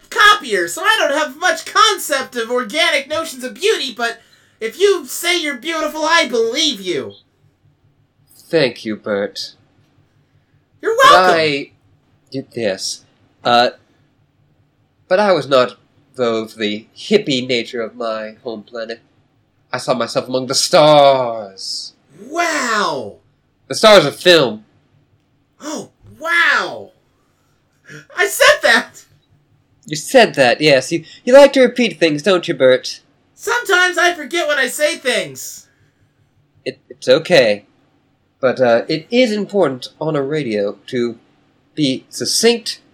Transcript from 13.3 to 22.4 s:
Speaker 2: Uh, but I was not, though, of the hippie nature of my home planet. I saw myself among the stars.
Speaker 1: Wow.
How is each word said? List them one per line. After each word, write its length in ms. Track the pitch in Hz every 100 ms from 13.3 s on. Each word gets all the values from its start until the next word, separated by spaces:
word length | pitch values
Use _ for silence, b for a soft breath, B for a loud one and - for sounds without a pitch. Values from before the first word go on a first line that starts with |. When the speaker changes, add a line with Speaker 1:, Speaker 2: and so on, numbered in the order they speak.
| _
Speaker 2:
Uh, 260 | 123 120 120 - _ _ _ _ _ _ _ _ _ _ _ _ -
but 100 | 190
I 120 | 208
was 160 | 170 135
not, 280 | 135 120 - _ _ _
though, 280 | - 117 113
of 140 | 110 110
the 300 | 104 107 - -
hippie 500 | - 208 - 127 127
nature 340 | 120 113 120
of 120 | 110 120
my 400 | 117 110 107 110
home 200 | 123 107
planet. 380 | 101 117 113 113 _ _ _ _ _ _ _
I 60 | 127
saw 160 | -
myself 340 | 123 113 135 127
among 180 | 127 127
the 80 |
stars. 1400 | 127 - 175 151 147 139 135 120 113 101 95 - - - _ _ 175 240
Speaker 1:
Wow. 880 | 330